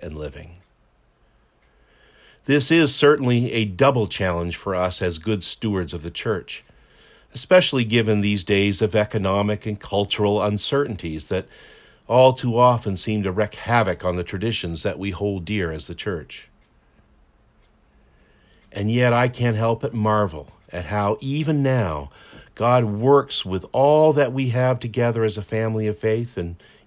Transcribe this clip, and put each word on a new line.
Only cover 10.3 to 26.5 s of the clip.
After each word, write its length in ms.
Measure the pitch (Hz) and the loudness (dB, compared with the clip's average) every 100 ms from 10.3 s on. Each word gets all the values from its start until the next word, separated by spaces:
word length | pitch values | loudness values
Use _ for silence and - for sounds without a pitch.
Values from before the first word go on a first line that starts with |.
| 104 | 2
uncertainties 840 | 104 104 - 139 143 98 110 78 - | 0 -2 -2 -2 -2 -4 -8 -8 -4
that 180 | 92 - - - - - _ - | -6 -6 -16 -20 -20 -20 _ 0
all 240 | 123 131 | 6 6
too 260 | 170 127 117 | 6 -2 4
often 380 | 123 120 107 95 | 4 4 -2 -4
seem 260 | - 107 | -2 -2
to 80 | 98 | -2
wreak 240 | 92 104 | -2 -4
havoc 500 | - - 117 101 85 | -4 -2 0 0 -2
on 120 | 92 90 | -4 -4
the 80 | |
traditions 580 | 87 95 107 110 85 82 | -4 -4 -4 -4 -6 -6
that 160 | 101 76 | -6 -6
we 140 | 98 | -8
hold 320 | 87 104 98 | -4 -4 -4
dear 260 | 82 104 87 | -4 -4 -4
as 160 | 80 - | -6 -10
the 80 | |
church. 540 | 85 - 87 69 - - _ _ _ _ _ _ _ _ _ _ _ _ _ _ _ _ _ _ _ _ _ _ | -10 -8 -8 -10 -18 -20 _ _ _ _ _ _ _ _ _ _ _ _ _ _ _ _ _ _ _ _ _ _
And 180 | 101 104 | -6 -2
yet 220 | 117 123 | 2 2
I 160 | 117 127 | 4 2
can't 280 | 127 120 107 | 0 0 2
help 260 | 113 113 | 0 0
but 120 | 135 | -2
marvel 540 | 117 107 107 104 78 73 - - | -2 2 2 0 -4 -16 -20 -14
at 140 | 85 80 | -10 -6
how 300 | 104 101 110 | -2 0 -2
even 420 | 135 143 151 151 | -4 -4 0 0
now 480 | 135 131 98 78 71 - - - - | 2 2 0 -4 -8 -16 -20 -20 -18
God 300 | - 113 123 | -4 2 2
works 600 | 113 104 123 143 131 - | 2 0 4 4 4 -6
with 200 | - 92 - | -4 -6 -4
all 400 | 120 139 151 156 | 0 4 6 6
that 200 | 143 131 | 4 2
we 180 | 131 127 | 0 -2
have 300 | 120 127 127 | 0 0 0
together 420 | 120 113 120 113 | -4 -2 0 2
as 160 | 110 104 | -2 -2
a 40 | |
family 440 | 101 110 110 110 107 | -6 -4 -2 -2 -4
of 120 | 104 | -2
faith, 380 | 110 110 120 - | -2 -2 -4 -6
and 200 | 87 | -8